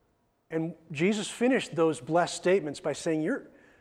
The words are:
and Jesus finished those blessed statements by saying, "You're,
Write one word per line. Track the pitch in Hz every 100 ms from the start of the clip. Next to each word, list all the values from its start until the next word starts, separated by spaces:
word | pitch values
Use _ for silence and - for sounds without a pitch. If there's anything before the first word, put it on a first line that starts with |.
| _ _ _ _ _
and | 160 165 165 -
Jesus | 139 180 214 185
finished | - 240 254 -
those | 151 165 151
blessed | 135 165 165
statements | - 180 196 151 139
by | 160
saying, | 139 175 160
"You're, | 156 269 - - - _